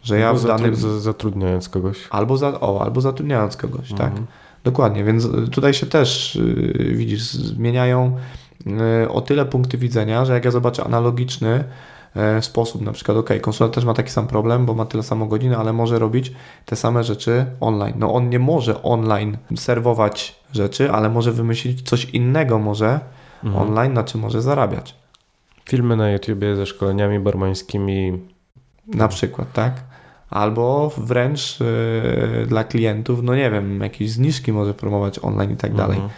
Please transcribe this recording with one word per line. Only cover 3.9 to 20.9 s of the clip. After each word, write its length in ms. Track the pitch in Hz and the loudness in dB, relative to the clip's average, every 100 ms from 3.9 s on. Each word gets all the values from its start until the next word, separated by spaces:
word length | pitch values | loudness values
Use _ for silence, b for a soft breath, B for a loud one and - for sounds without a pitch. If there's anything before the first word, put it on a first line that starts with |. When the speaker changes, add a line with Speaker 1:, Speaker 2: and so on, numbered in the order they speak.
Speaker 2:
Mhm. 200 | 101 - | -2 -2
Speaker 1:
tak. 100 | 98 113 B B B | -2 -8 B B B
Dokładnie, 400 | - 131 120 104 | -2 2 2 2
więc, 220 | 104 113 117 | 2 2 2
y, 220 | 120 113 | 0 0
tutaj 220 | 127 143 | 2 2
się 120 | 135 131 | 2 2
też, 500 | 160 127 - - - | 2 2 0 -4 0
y, 580 | 57 - - - - 113 | 0 2 0 0 0 0
widzisz, 280 | 113 107 117 | -2 -4 -4
zmieniają, 840 | 127 110 113 117 123 123 127 127 127 127 B B - - 104 113 113 | -6 -6 -2 0 2 2 4 2 0 -6 B B -12 -6 0 2 2
y, 60 | 113 | 2
o 120 | - | 0
tyle 240 | 123 143 131 | 0 0 2
punkty 320 | 127 127 123 | 0 0 0
widzenia, 480 | 127 117 107 113 131 | 0 0 0 0 2
że 80 | |
jak 120 | 123 120 | 2 2
ja 60 | |
zobaczę 320 | 123 123 123 | 2 0 -2
analogiczny, 800 | - 117 120 120 127 - 113 120 127 B B B B - | -2 2 2 0 -4 -2 0 0 -2 B B B B -2
e, 260 | 107 110 | 2 2
sposób, 400 | 110 - 117 - | 0 -2 -2 -2
na 100 | 104 | -6
przykład, 260 | 107 - 110 | -6 0 0
okej, 240 | 113 107 | 2 0
konsultant 340 | - 107 113 117 | -2 0 0 2
też 100 | 120 | 0
ma 80 | |
taki 160 | 110 107 | 0 0
sam 180 | - 110 | -2 -2
problem, 380 | 107 110 120 123 | 0 2 2 2
bo 80 | |
ma 120 | 113 113 | 0 -2
tyle 180 | 113 | -4
samo 220 | 110 113 110 | -2 -2 0
godzin, 280 | 107 127 | 0 0
ale 200 | 117 110 | 0 0
może 260 | 113 117 117 | 0 2 2
robić 320 | 110 120 131 B B B - | 2 0 -2 B B B -8
te 100 | 110 | -2
same 280 | 113 120 | 0 0
rzeczy 420 | 117 104 - 120 131 127 | 0 -2 0 0 0 -2
online. 340 | 113 107 101 110 | -2 0 -2 -2
No, 160 | 110 | 0
on 160 | 123 123 | 2 2
nie 100 | 123 | 2
może 440 | 131 160 117 107 | 2 2 0 -2
online 540 | - 117 110 104 107 107 - - | 0 0 2 0 0 -6 -6 -8
serwować 840 | - 120 117 113 107 - - - _ | -2 0 2 2 2 0 -10 -14 _
rzeczy, 380 | 107 101 - 135 | -2 -2 0 2